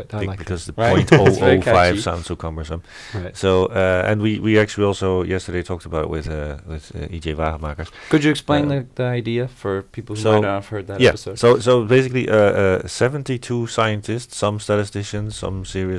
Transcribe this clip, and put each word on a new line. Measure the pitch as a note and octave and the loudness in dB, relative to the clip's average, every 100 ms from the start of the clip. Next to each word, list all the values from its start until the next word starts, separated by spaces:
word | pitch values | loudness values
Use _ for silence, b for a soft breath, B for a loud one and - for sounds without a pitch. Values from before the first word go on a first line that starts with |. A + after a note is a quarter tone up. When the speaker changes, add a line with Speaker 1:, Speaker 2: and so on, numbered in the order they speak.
Speaker 1:
it. | - | -10
I | G#2 | -6
Speaker 2:
Be-, | F#2+ | -6
Speaker 1:
like | F#2+ | -6
it. | |
Speaker 2:
because | F2+ F2 - | -6 -8 -6
the | - | -2
Speaker 3:
Right. | A#2 F#2+ F#2+ | 2 2 6
<laughs> | |
Speaker 2:
point | D3+ G2 | 6 6
Speaker 3:
It's | F#2+ | 4
very | - F#2+ | 4 4
Speaker 2:
oh | |
oh | |
five | - F#2 F2 | 4 4 4
Speaker 3:
catchy. | G2+ | 2
Speaker 2:
sounds | F2 E2+ - | -2 -6 -6
so | E2+ | -8
cumbersome. | E2 D#2 D#2 E2 B B B | -8 -8 -8 -10 B B B
Speaker 1:
Right. | G#2 F2+ - | -10 -10 -2
Speaker 2:
So, | F#2+ F#2 F#2 | 2 4 4
uh, | A2+ F#2 F#2 G2+ | 2 2 2 2
and | G#2+ | 0
we, | A2 G#2+ | 0 0
we | G#2+ G#2+ | 2 4
actually | G#2 - G2+ | 2 2 0
also | F#2+ F#2+ F#2 | 0 0 0
yesterday | F2 F#2 - F2+ | 0 -4 -4 -6
talked | F2 F2+ D#2+ | -6 -8 -6
about | E2 | -4
it | D#2 | -4
with, | D#2+ D#2+ | -4 -6
uh, | D#2 D2 C#2+ - | -6 -8 -10 -12
with, | D#2 - | -14 -12
uh, | D#2+ D2+ | -12 -10
E | E2 | -8
J | D#2+ | -6
Wagemakers. | D2+ D#2+ D#2+ D2+ D2 E2+ B B | -4 -4 -4 -8 -10 -12 B B
Speaker 3:
Could | D#3 | 2
you | D3 | 2
explain | D3 - D3 D3 | 0 -2 -2 0
Speaker 2:
Uh, | |
Speaker 3:
the, | C#3 B2+ | -4 -6
the | - | -4
idea | B2 B2 A2+ A#2 B2+ | -4 -2 -4 -4 -4
for | - G2+ G2 | -6 -4 -4
people | F#2+ - G#2+ | -6 -12 -10
who | G#2 | -2
Speaker 2:
so, | A2 | 2
Speaker 3:
might | G#2+ | 4
not | G#2 | 2
have | G2 G#2 | -2 -6
heard | G#2+ F#2+ | -10 -8
that | G2+ | 2
Speaker 2:
yeah. | A#2+ | 2
Speaker 3:
episode? | A2 - F#2+ | 2 -4 2
Speaker 2:
So, | A#2 B2 | 4 4
so | A2+ B2 | 4 2
basically, | G#2+ B2+ C3 B2+ - | 4 2 2 -2 2
uh, | G#2+ | 4
uh, | G2+ G2+ G2 F#2 - | 4 4 2 2 -2
seventy-two | - A#2+ C#3+ C3+ B2 - A#2+ A#2 | -2 -2 0 -4 -6 -4 -4 -2
scientists, | - A2 G#2+ G#2 A#2 A#2+ - | 0 0 0 -4 -6 -8 -4
some | G#2 G#2 | -2 -2
statisticians, | - G#2 G2+ G2+ G2 G#2 G#2+ | 0 0 0 -6 -8 -6 -8
some | - F#2 F#2+ | -8 -8 -6
serious | F#2 F#2+ F#2 | -6 -6 -4